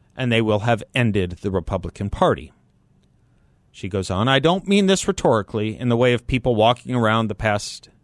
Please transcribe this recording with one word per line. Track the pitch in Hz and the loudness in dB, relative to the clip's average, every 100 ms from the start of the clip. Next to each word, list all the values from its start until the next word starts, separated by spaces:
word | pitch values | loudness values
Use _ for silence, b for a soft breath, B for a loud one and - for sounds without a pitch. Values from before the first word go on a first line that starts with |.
| _ - | _ -6
and | 127 | 0
they | 113 | 2
will | 110 104 | 2 0
have | 120 113 - | 0 -2 -2
ended | 131 120 101 90 87 | -2 0 0 -2 -4
the | 101 | -4
Republican | 92 - 95 85 - 101 | -4 -2 -6 -6 -8 -8
Party." | - 180 98 - _ _ _ _ _ _ _ _ _ _ _ _ | 0 0 0 -6 _ _ _ _ _ _ _ _ _ _ _ _
She | - 98 | -14 -6
goes | 98 92 | -4 -4
on, | 92 120 | -2 0
"I | 135 | 2
don't | 156 185 180 | 2 0 2
mean | 202 190 | 2 2
this | 185 - | 2 -2
rhetorically | 190 170 113 98 110 107 107 | 0 2 2 0 -4 -4 -4
in | 123 | -2
the | 117 | 2
way | 123 | 2
of | 120 - | 2 0
people | 127 127 110 | -2 0 4
walking | 110 123 123 | 4 2 -2
around | 127 110 113 110 | 0 2 2 -2
the | 101 | -2
past | 113 104 - - - _ | -2 -2 -4 -14 -20 _